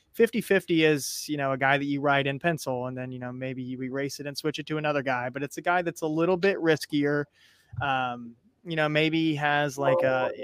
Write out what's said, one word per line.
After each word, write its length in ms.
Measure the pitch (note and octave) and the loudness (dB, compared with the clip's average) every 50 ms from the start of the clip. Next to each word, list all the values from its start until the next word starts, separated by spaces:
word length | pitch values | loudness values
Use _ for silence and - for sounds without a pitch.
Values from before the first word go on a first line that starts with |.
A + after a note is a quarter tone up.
| _ _ | _ _
Fifty 300 | - - A#3 A3+ - G#3+ | 0 2 2 2 2 0
fifty 420 | - - G3 F#3 - - E3+ D#3+ D#3+ | 0 2 2 2 2 2 2 4 6
is, 400 | D#3 D3+ C#3 - - - - - - | 6 4 2 0 -4 -8 -8 -8 -6
you 100 | D3 C#3+ | -4 -2
know, 140 | C#3 C3+ | 0 0
a 40 | C3+ | 0
guy 220 | C3 C#3 C3+ C#3+ C#3 | 2 4 4 4 4
that 80 | C#3+ | 2
you 160 | C#3+ C#3+ C#3 | 0 -2 0
write 240 | C#3+ C#3+ C#3 C#3 C3+ | 2 4 4 4 2
in 120 | C#3 C#3 C3+ | 0 -2 -2
pencil 500 | - E3+ E3 - - C#3 B2+ B2 B2 B2+ | 0 0 0 -2 -2 -4 -4 -4 -4 -6
and 100 | B2+ B2+ | -6 -8
then, 120 | B2+ B2+ | -8 -8
you 80 | B2+ B2 | -10 -10
know, 140 | B2 B2 | -10 -10
maybe 300 | B2 B2+ C3 C3 B2+ C3 | -8 -8 -8 -8 -8 -8
you 200 | B2+ B2 C3 B2+ | -8 -8 -8 -6
erase 380 | C3 B2+ C3 C#3 C#3 C#3 - - | -6 -6 -4 -4 -4 -4 -6 -8
it 60 | C#3 | -10
and 100 | C#3+ C#3 | -10 -8
switch 220 | - - D#3 - D#3+ | -6 -4 -4 -4 -4
it 80 | D3+ | -6
to 100 | - D#3 | -6 -4
another 260 | D#3 D3+ D3+ D3 C#3+ | -2 0 0 0 0
guy, 280 | B2+ C3+ B2+ B2 B2 B2+ | 0 0 0 0 -2 -4
but 120 | B2 C#3 | -6 -6
it's 140 | C#3+ C#3 - | -8 -8 -8
a 60 | E3 | -4
guy 180 | - F3 F3 F3+ | -2 0 2 2
that's 220 | F3 E3+ D#3 - | 0 -2 -4 -4
a 40 | E3 | -2
little 300 | D#3 D#3 D#3+ E3+ F3 F#3+ | -2 0 2 2 2 2
bit 220 | F3 F#3 G3 F#3+ - | 2 2 2 2 2
riskier. 640 | E3 D#3+ D#3 - - - D#3 D3 C#3+ C#3+ D3 C#3+ C#3+ - _ _ _ _ _ _ _ _ - C3+ | 4 2 2 2 0 -2 0 0 2 2 2 0 -2 -4 _ _ _ _ _ _ _ _ -8 -4
Um, 540 | C#3+ C#3 C3+ C3 B2+ B2 B2 A#2+ A#2+ A#2 A#2 _ _ _ _ _ | -2 0 0 0 0 -2 -4 -8 -12 -14 -18 _ _ _ _ _
you 140 | - F3 E3 | -10 -6 -2
know, 140 | D#3 D#3 D3+ | 0 0 2
maybe 440 | D3+ D3+ D#3 D#3 D#3+ E3 D#3+ D#3+ D3+ | 2 2 2 2 2 2 0 0 0
has, 420 | C#3+ D3 D3 D3 D3 D3 C#3+ C3 C#3 | 0 0 2 2 2 0 0 -2 -2
like, 240 | C#3 C3+ C3 C3 | 0 2 2 4
a, 280 | C3 C3 C3 B2+ B2+ B2 - - | 4 2 2 2 0 -2 -4 -6